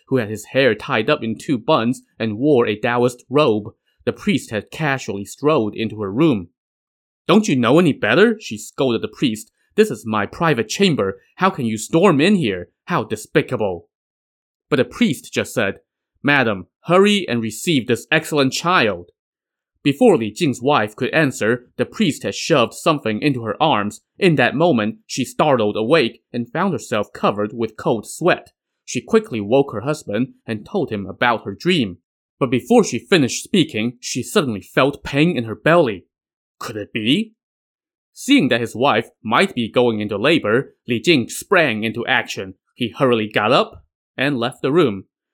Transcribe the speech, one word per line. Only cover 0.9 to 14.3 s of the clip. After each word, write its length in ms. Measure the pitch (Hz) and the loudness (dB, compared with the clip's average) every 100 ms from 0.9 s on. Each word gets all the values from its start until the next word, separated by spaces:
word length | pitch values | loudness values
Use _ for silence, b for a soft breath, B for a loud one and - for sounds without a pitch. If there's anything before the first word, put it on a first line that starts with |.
| 123 110 | -2 0
up 120 | 151 | 0
in 160 | 113 113 | -2 -6
two 200 | - 120 | -4 -4
buns 440 | - 156 113 131 _ - | 0 0 2 -2 _ -8
and 200 | 113 104 | -6 -2
wore 280 | 147 131 117 | 2 4 2
a 120 | 104 | 0
Taoist 480 | 120 120 123 127 - | -2 0 0 -2 -4
robe. 440 | 135 151 104 98 - _ _ - | 2 2 2 -4 -18 _ _ -8
The 80 | |
priest 380 | - - 156 - | -6 -2 -2 -2
had 200 | 107 - | -8 -8
casually 540 | - 151 131 - 101 104 | -8 -4 -4 -6 -10 -10
strolled 500 | - 143 156 107 101 | -4 0 2 0 -2
into 260 | 110 107 | -6 -4
her 120 | 101 | -6
room. 360 | 107 165 110 87 _ _ _ _ _ _ _ - | 2 2 2 -4 _ _ _ _ _ _ _ 2
"Don't 220 | 196 214 | 2 4
you 80 | 135 | 2
know 200 | 117 156 | 4 4
any 140 | 175 | 4
better?" 480 | 117 104 135 233 220 | 2 0 4 4 2
she 180 | - 107 | -8 -14
scolded 440 | - - 135 113 | -14 -4 0 0
the 80 | 107 | -4
priest. 420 | - 139 107 - _ _ - | -2 -2 -2 -12 _ _ 0
"This 160 | 214 | 0
is 140 | 127 113 | 0 -4
my 200 | 107 98 | -2 -4
private 440 | - 170 123 107 | -2 0 0 -2
chamber. 500 | - 196 120 98 - b b | 0 0 2 -2 -4 b b
How 140 | 190 | -2
can 160 | 190 117 | -2 -4
you 120 | 107 | -4
storm 440 | - 165 196 143 | 0 2 4 4
in 140 | 170 208 | 4 2
here? 360 | 117 92 87 _ - | 0 -4 -8 _ -6
How 180 | 170 | -4
despicable." 880 | 107 107 - 160 - 120 104 87 - _ _ _ _ | -4 -8 -2 -2 0 -4 -4 -6 -12 _ _ _ _